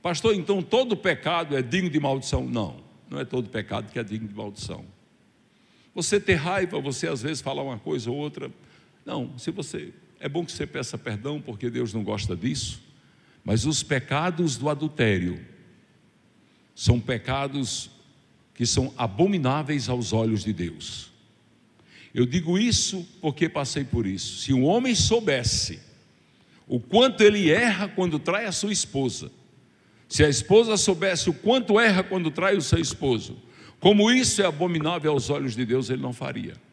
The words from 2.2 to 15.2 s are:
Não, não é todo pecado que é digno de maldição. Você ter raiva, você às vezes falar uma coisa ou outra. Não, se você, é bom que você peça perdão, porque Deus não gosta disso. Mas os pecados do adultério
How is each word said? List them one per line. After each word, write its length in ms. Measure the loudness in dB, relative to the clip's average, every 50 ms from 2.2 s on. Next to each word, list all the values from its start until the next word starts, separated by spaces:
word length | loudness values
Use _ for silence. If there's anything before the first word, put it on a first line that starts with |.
| -2 -2 -2 -2 -2
Não, 400 | -2 -4 -4 -4 -4 -8 -14 -20 -20 -20 _ _ -12
não 100 | -10 -10
é 60 | -10
todo 240 | -6 -4 -6 -6 -4
pecado 420 | -6 -8 -8 -6 -8 -8 -8 -8
que 60 | -8 -8
é 60 | -8
digno 240 | -6 -6 -8 -8 -8
de 80 | -10
maldição. 500 | -10 -12 -12 -12 -12 -12 -12 -12 -12 -14 -18 -20 _ _ _ _ _ _ _ _ _ _ _ _ _ _ _ _ _ _ _ _
Você 240 | -6 -2 0 0 0
ter 160 | 4 4 2
raiva, 440 | 2 2 0 0 0 -2 -2 -2 -4
você 280 | -4 -4 -6 -4 -4 -4
às 140 | -4 -4
vezes 200 | -4 -6 -6 -6
falar 220 | -6 -6 -6 -6 -6
uma 160 | -6 -8 -8
coisa 320 | -6 -6 -6 -4 -4 -6
ou 60 | -6 -6
outra. 340 | -6 -8 -8 -10 -14 -14 -16 _ -20 -20 _ -20 _ _ _ _ _
Não, 320 | -10 -8 -6 -8 -8 -10 -10
se 120 | -8 -8
você, 440 | -6 -6 -8 -8 -10 -12 -12 -12 -18 -20 _ _ _ _
é 100 | -10 -6
bom 160 | -4 -4 -4
que 60 | -4
você 160 | -6 -8 -8 -8
peça 300 | -6 -8 -8 -8 -8 -10
perdão, 440 | -8 -8 -8 -6 -6 -8 -8 -8
porque 280 | -8 -10 -10 -6 -6 -6
Deus 240 | -4 -4 -4 -4 -4
não 100 | -6 -4
gosta 320 | -4 -4 -4 -4 -4 -6
disso. 460 | -4 -4 -4 -4 -4 -6 -8 -10 -12 -16 _ _ _ _ _ _ _ _ _ _ _ _
Mas 220 | 0 0 2 2
os 160 | 0 0 -2
pecados 760 | -2 0 -2 -2 -2 -2 -2 0 0 0 0 0 0 0 0 -2
do 120 | -2 -2
adultério 720 | -2 0 -2 -6 0 2 2 4 4 2